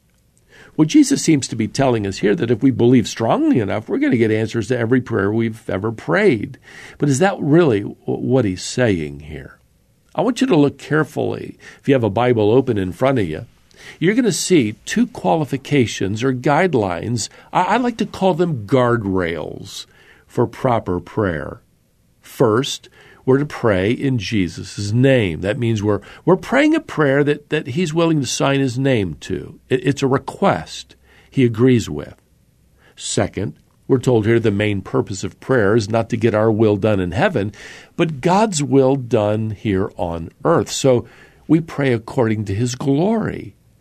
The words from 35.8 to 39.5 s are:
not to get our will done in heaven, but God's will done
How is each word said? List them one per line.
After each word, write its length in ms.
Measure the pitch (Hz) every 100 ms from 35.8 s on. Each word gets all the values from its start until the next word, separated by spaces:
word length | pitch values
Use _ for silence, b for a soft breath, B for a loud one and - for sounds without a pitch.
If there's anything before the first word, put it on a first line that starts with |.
| 104
not 200 | 113 110
to 80 | 117
get 160 | 113
our 180 | 107 113
will 260 | 107 110 104
done 220 | 110 101
in 120 | 90
heaven, 420 | 87 202 151 101 B B B B -
but 260 | 165 143
God's 420 | 170 190 220 160
will 320 | 143 135 131 139
done 560 | 120 117 104 110 110